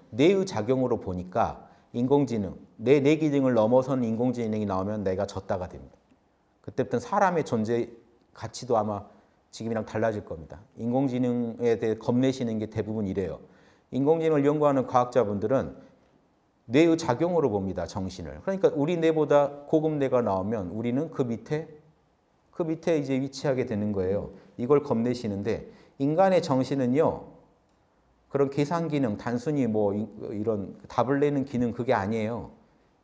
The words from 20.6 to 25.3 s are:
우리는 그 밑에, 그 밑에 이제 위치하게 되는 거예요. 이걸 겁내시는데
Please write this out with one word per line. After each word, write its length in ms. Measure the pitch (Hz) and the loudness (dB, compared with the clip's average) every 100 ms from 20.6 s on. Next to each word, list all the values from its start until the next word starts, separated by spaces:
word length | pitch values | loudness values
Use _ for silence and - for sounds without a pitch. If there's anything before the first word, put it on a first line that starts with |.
| 90 | -4
우리는 400 | 107 120 127 160 | -6 -2 -2 -2
그 120 | - | -2
밑에, 460 | 120 110 - 151 160 - _ _ _ _ _ _ _ | -2 -4 -4 -6 -6 -16 _ _ _ _ _ _ _
그 120 | - | -6
밑에 360 | 165 160 180 156 | -4 -2 0 0
이제 220 | 135 131 | 0 -2
위치하게 460 | 135 - 151 127 117 | -2 -4 -2 0 -2
되는 260 | 104 104 | -2 -2
거예요. 380 | 98 92 98 - - - - | 0 0 -2 -4 -12 -16 -6
이걸 260 | 120 143 | 2 4
겁내시는데 840 | 143 113 120 120 110 | 4 0 0 -2 -4